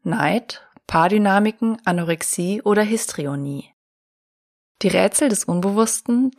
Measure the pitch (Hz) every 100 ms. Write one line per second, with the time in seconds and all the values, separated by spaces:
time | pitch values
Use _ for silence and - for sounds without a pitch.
0 | - 156 147 214 - - - - - 160
1 | 170 214 202 196 214 214 226 220 - 175
2 | 170 160 - - 175 208 208 208 214 220
3 | - - 143 143 139 139 - _ _ _
4 | _ _ _ _ _ _ _ _ 196 180
5 | 196 - 294 202 - 175 190 208 220 -
6 | - 240 262